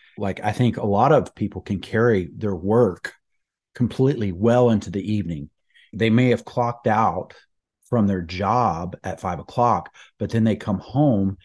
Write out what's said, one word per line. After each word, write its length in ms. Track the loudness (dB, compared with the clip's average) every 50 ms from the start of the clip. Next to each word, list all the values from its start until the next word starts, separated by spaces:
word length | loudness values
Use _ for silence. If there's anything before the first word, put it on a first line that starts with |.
| _ _ _
like, 240 | -8 -6 -6 -6 -4 -4
I 80 | -4 0
think 240 | 2 2 0 0
a 100 | 0 -2
lot 260 | 0 2 4 4 6 6
of 220 | 4 2 0 -6
people 280 | -6 -6 -6 -6 -8 -8
can 180 | -6 -6 -6
carry 480 | -6 -4 -2 0 2 2 2 2 0 -4 -8
their 180 | -8 -6 -6 -6
work 600 | -4 -2 0 4 4 4 4 2 -4 -10 -16 -16 _ _ _ _ _ _ _ _ _ _ _ -6
completely 580 | -4 -4 -2 0 0 0 0 0 0 -4 -4 -4
well 380 | 0 2 4 4 6 4 4
into 200 | 4 2 0 -4
the 220 | -6 -6 -4 -2 -4
evening. 380 | -4 -4 -4 -6 -8 -10 -14 _ _ _ _ _ _ _ _ -4
They 180 | 0 2 4
may 200 | 4 4 4 4
have 140 | 2 0 -2
clocked 420 | -6 -4 -2 -2 -2 -2 -2 -2
out 480 | 0 2 2 2 2 0 -2 -8 -10 -14 -20 _ _ _ _ _ _ _ _ _ -4
from 180 | 0 0 2
their 160 | 2 0 -2 -4
job 760 | -6 -6 -4 -2 0 0 2 2 0 0 -2 -6 -8 -10 -10 -10
at 180 | -10 -10 -8
five 200 | -6 -8 -8 -8
o'clock, 540 | -10 -8 -2 0 2 2 2 0 -2 -8 _ -20 -20 -20 _ -10
but 120 | -8 -4
then 140 | 0 0 2
they 120 | 2 0
come 220 | -2 -4 -4 -6 -6
home 600 | -6 -4 0 2 2 2 2 2 0 -2 -4 -6